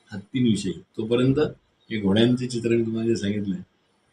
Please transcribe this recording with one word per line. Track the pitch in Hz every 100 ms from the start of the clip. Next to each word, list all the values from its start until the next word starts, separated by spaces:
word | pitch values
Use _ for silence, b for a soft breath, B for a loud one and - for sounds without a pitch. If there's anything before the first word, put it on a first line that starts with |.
| _
हत्तींविषयी. | 190 - 262 247 101 92
तोपर्यंत | - - - 110 120 131 139 156 - _ _ -
हे | 110
घोड्यांचे | 98 101 120 123 123
चित्र | 117 117
मी | 117
तुम्हाला | 113 113 113
जे | 113
सांगितलं | 101 104 98
आहे, | 90 - _ _ _ _